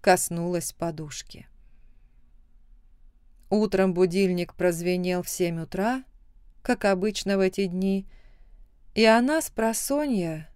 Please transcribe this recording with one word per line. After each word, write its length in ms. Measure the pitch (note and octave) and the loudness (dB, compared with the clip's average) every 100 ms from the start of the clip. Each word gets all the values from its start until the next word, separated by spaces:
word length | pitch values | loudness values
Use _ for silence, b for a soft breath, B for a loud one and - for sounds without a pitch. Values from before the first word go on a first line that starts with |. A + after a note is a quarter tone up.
коснулась 640 | - F3+ - E3+ F3 F3 - | 4 4 2 -4 -4 -4 -6
подушки. 760 | - E3+ D#3 D3+ - - - - - - - - - _ - - - _ - - - - - - _ _ - - | -8 -8 -8 -12 -12 -14 -20 -20 -20 -20 -20 -20 -20 _ -20 -20 -20 _ -20 -20 -20 -20 -20 -20 _ _ -20 -2
Утром 460 | G#3 G#3+ F#3+ F#3+ | 0 2 2 2
будильник 580 | F3 F#3 F3+ F#3+ F3+ E3+ | 4 2 4 0 0 -4
прозвенел 720 | - F3+ E3 F3 F3+ F3+ F3+ | 0 0 0 -2 -2 -2 -4
в 60 | F3 | -4
семь 300 | - F3+ E3 | -2 -2 -2
утра, 440 | D#3+ - G#3+ C4 - - - - - - | -6 -2 -2 -2 -8 -20 -20 -20 -20 -10
как 240 | - - | -4 0
обычно 520 | G3+ F#3 G#3+ G3+ G3+ G3 | 2 2 0 -2 -2 2
в 20 | |
эти 260 | F#3+ F#3+ | 2 0
дни, 420 | F#3+ F3+ F#3+ G3 F#3+ - - - - - - _ - | -4 -2 0 -2 -4 -20 -20 -20 -20 -20 -20 _ -8
и 100 | - | 4
она 380 | A3 A3+ B3+ D#4 | 6 6 4 0
с 80 | - | -2
просонья 1000 | - A3+ A3 - C#4+ D4 G#3+ E3+ D#3+ D#3+ | -2 -2 -2 -2 -2 0 -2 -2 -6 -14